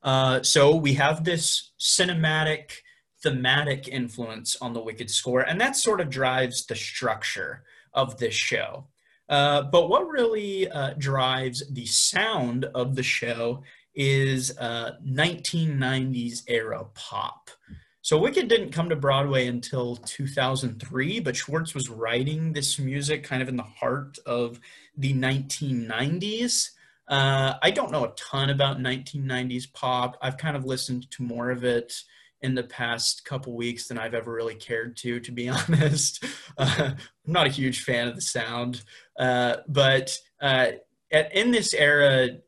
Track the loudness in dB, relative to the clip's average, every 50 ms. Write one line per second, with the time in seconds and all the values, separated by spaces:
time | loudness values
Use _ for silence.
0 | 2 2 2 4 4 4 2 2 2 4 6 8 8 8 8 6 4 2 4 4
1 | 4 4 4 2 0 0 0 0 0 0 -2 -2 -4 -6 _ _ 0 2 4 4
2 | 4 2 2 2 2 2 2 2 2 0 0 -2 -6 -14 -18 -20 _ -20 -20 _
3 | _ _ _ _ -2 0 0 2 2 2 2 4 2 0 -2 -4 -4 -8 -6 -4
4 | -4 -4 -6 -8 -8 -8 -8 -8 -6 -6 -4 -4 -4 -6 -6 -6 -6 -8 -8 -8
5 | -8 -2 -2 -2 0 2 2 2 2 2 2 2 0 0 2 0 0 2 2 0
6 | 0 -4 -2 0 0 2 2 2 0 0 -2 -6 -6 -6 -8 -8 -8 -8 -8 -4
7 | -2 -2 -2 -2 -4 -6 -6 -4 -6 -8 -8 -12 -16 _ -20 -20 _ _ _ 0
8 | 0 0 -2 -4 -4 -2 0 0 0 0 0 -2 -2 -4 -8 -12 -14 _ _ _
9 | _ _ _ _ _ 0 2 4 4 4 4 2 0 4 4 4 6 6 4 2
10 | 2 2 0 2 2 2 2 0 -2 -4 -2 -2 -2 -2 -2 -4 -4 -4 -4 -4
11 | -2 0 0 2 2 2 0 0 -2 -4 -4 -6 -8 -8 -10 -8 -6 0 2 2
12 | 2 2 2 2 0 0 0 0 0 0 0 -2 -4 -2 -2 -2 0 0 0 -2
13 | 0 0 0 0 0 -2 -2 -2 -2 -2 -2 -4 -8 -16 -20 -20 _ _ _ 0
14 | 2 4 4 4 4 2 2 0 -2 -4 -6 -4 -6 -6 -4 -4 -6 -6 -8 -8
15 | -6 -4 0 2 2 2 0 -2 -6 -2 0 0 0 2 2 0 0 0 0 0
16 | 0 -2 -2 -2 -4 -4 -6 -8 -6 -2 -2 -2 0 -2 -6 -8 -8 -12 _ -16
17 | -14 -10 -6 -6 -6 -6 -8 -12 _ -20 -20 _ _ _ -20 -20 -20 _ _ _
18 | _ 2 4 4 4 4 2 2 2 4 4 2 2 0 -2 -2 0 0 0 0
19 | 2 2 4 4 2 2 2 2 2 2 -2 -4 -6 -4 -4 -2 -2 -2 -4 -8
20 | -8 -12 -8 -6 -6 -4 0 0 0 0 0 0 -2 -4 -6 -6 -12 -8 -4 -2
21 | -2 -2 -2 -2 -4 -4 -4 -4 -4 -4 -4 -4 -4 -4 -6 -6 -8 -8 -6 -6
22 | -4 0 0 0 0 0 -2 -2 -2 -2 -2 -2 -2 -2 -2 -2 -2 -2 -2 -2
23 | -2 -2 -2 -4 -4 -4 -4 -2 -2 -2 -4 -6 -6 -8 -10 -4 -2 -2 -2 -2
24 | -6 -10 -16 -16 -6 -4 -2 -2 -2 -4 -6 -12 -20 -20 -20 -20 -20 _ _ -4
25 | -2 0 0 2 2 2 0 0 -2 -4 -6 -6 -2 -2 -2 -2 -2 -4 -2 -2
26 | 0 0 0 -2 -2 -4 -2 -2 -2 0 0 0 -2 -2 -6 _ -20 _ _ _
27 | _ -2 0 2 4 4 4 2 2 0 0 2 2 2 2 2 -2 0 0 -2
28 | -2 -2 -4 -8 -14 -6 -4 -2 0 0 2 2 2 2 2 -2 -2 -4 -4 -4
29 | -6 -8 -8 -6 -4 -2 -2 -2 -2 -2 -4 -6 -6 -8 _ -6 -2 -2 0 0
30 | 0 -2 -4 -4 -6 -6 -6 -2 -4 -2 -2 -2 -2 -4 -4 -4 -4 -4 -4 -6
31 | -6 -10 -8 -8 -6 -6 -4 -4 -2 -2 -2 0 0 2 0 0 -2 -4 -12 -14
32 | -14 _ _ _ _ _ _ _ -4 -2 -2 -2 -4 -6 -6 -6 -2 -2 -2 0
33 | 0 -2 -2 -4 -6 -8 -8 -8 -6 -8 -6 -4 -4 -4 -4 -6 -8 -10 -8 -6
34 | -6 -4 -4 -4 -6 -4 -6 -4 -4 -6 -6 -8 -8 -6 -4 -4 -4 -6 -10 -8
35 | -6 -4 -4 -4 -6 -8 -8 -6 -4 -2 -2 -2 0 2 4 4 4 4 4 2
36 | 0 -2 -2 -4 -10 -10 -10 -10 -16 -18 -4 0 0 2 2 2 0 -2 -2 -6
37 | -10 -18 _ _ _ 0 2 4 4 2 2 0 0 0 0 -2 -2 0 0 0
38 | 0 -2 -4 -4 -6 -4 -2 -4 -4 -4 -4 -4 -4 -4 -6 -8 -12 _ -20 -20
39 | -20 _ _ -2 0 2 2 2 2 2 0 -2 -4 -2 4 4 6 6 6 4
40 | 2 0 -6 -8 -10 _ _ _ 0 2 4 4 4 4 2 -4 -14 _ _ _
41 | _ _ 4 4 4 4 2 2 4 4 4 4 2 2 2 4 6 6 6 8
42 | 8 8 8 6 4 2 0 -6 -18